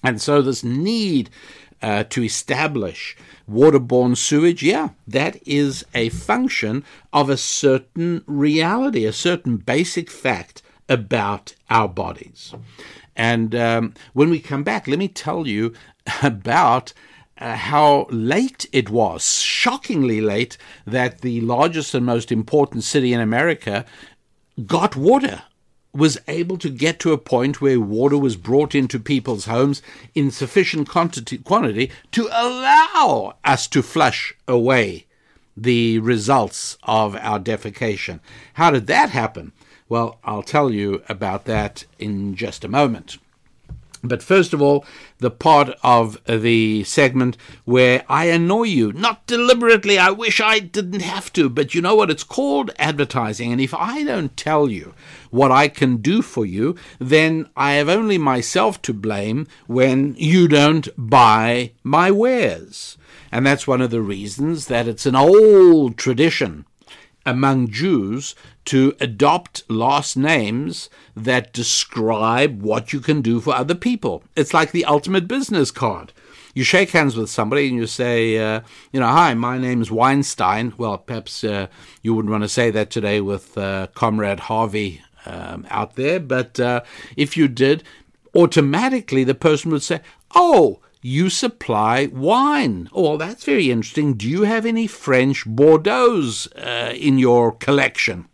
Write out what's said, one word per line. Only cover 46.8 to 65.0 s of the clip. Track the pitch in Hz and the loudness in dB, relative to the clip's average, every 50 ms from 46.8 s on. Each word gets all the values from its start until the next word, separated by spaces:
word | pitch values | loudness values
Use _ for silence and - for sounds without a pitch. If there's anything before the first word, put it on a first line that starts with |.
| 101 | -2
segment | - - - 143 131 123 131 127 123 120 - - - - - _ | -2 0 2 2 2 2 0 0 0 -2 -6 -14 -20 -20 -16 _
where | - 120 127 127 123 123 123 - | 0 4 4 6 4 4 2 0
I | - 135 147 165 | -2 -2 0 2
annoy | 170 165 165 170 175 196 226 233 | 2 2 2 2 2 2 0 0
you, | 226 185 139 113 104 101 | 0 2 2 0 0 -2
not | 143 202 233 214 - _ | -2 -2 -2 -2 -4 _
deliberately, | - 240 233 240 240 254 240 233 233 233 214 196 202 202 | -4 -2 0 4 2 2 4 6 4 4 4 4 2 2
I | 190 180 190 | 4 4 4
wish | 196 208 233 220 - - 220 | 2 2 -2 -2 0 0 2
I | 214 220 214 | 2 2 0
didn't | 202 170 - 208 202 175 185 202 | -2 -4 -6 -6 -6 -4 -6 -6
have | 175 170 180 190 - - _ | -6 -6 -8 -8 -10 -6 _
to, | - 156 135 | 0 0 0
but | 120 143 147 131 - | 2 -2 -4 -2 -2
you | 175 | -2
know | 170 180 214 | 0 2 2
what? | 214 208 180 | 2 2 2
It's | 151 - - | -2 -6 -6
called | _ - - 269 285 277 285 262 208 - - | _ -4 -4 -2 0 0 -2 -2 -4 -4 -4
advertising, | 151 151 156 143 143 - - 135 117 107 107 - 120 120 | -4 -4 0 -2 -4 -2 -2 -4 -4 -4 -6 -6 -6 -4
and | 120 123 135 | -2 -2 -2
if | 127 - | -4 -4
I | 160 165 208 247 294 302 | -6 -6 -6 -6 -6 -4
don't | 294 247 208 160 135 - | -4 -4 -4 -4 -6 -10
tell | - - 151 156 151 147 135 | -8 -4 -2 0 0 0 0
you | 107 90 73 - - _ - - - - - - | -2 -6 -10 -16 -20 _ -20 -20 -20 -20 -20 -6
what | - 120 139 135 | 0 2 4 4
I | 127 131 147 151 | 6 4 4 2
can | 143 - 147 131 123 117 | 2 0 0 0 0 0
do | 104 143 185 226 | 0 0 0 0
for | - - - - 110 | -2 -2 -4 -6 -6
you, | 98 87 98 113 147 175 175 - - - - | -4 -4 -4 -2 -4 -4 -6 -12 -20 -14 -12
then | 127 127 143 156 160 160 160 160 156 - _ | -4 2 2 4 4 2 0 -2 -4 -8 _
I | - 139 143 143 | -2 -2 0 2
have | 147 147 147 | 0 2 2
only | 175 214 226 214 202 180 | 2 0 2 0 0 0
myself | 156 139 131 123 117 - - 185 - 110 180 - - | 2 0 0 0 -2 -2 -2 0 0 0 -2 -4 -8
to | - 120 | -8 -8
blame | 104 98 107 107 101 101 107 110 139 151 - - - _ | -6 -4 -6 -4 -4 -4 -4 -4 -4 -6 -8 -14 -20 _
when | - 120 127 127 135 127 135 135 143 127 - | -4 0 2 2 4 4 2 0 -2 -4 -4
you | 165 151 170 185 175 165 | 0 2 4 6 6 6
don't | 147 143 143 147 160 160 143 - - - | 6 6 6 4 4 2 -2 -4 -10 -10
buy | 123 110 139 131 120 110 107 110 113 117 120 123 123 113 _ _ _ | -4 4 6 8 8 8 6 4 4 2 0 0 -2 -6 _ _ _
my | 135 139 156 175 185 | 0 2 2 4 4
wares. | 196 202 226 247 262 247 196 120 85 82 - - - - - - - _ _ _ - - - - - | 4 2 2 2 2 2 0 -2 -2 -4 -10 -18 -18 -18 -18 -18 -20 _ _ _ -20 -20 -20 -8 -4
And | 117 131 | 0 2
that's | 139 143 135 - | 2 2 2 0
one | - 131 127 | -2 0 0
of | 131 120 | 0 0
the | 113 117 110 | -2 -4 -4
reasons | 98 104 98 101 104 101 117 139 156 165 156 135 | -4 -6 -8 -8 -12 -8 -6 -4 -4 -4 -6 -6
that | - 127 117 120 | -4 -2 -2 -2
it's | 117 110 - | -2 -6 -4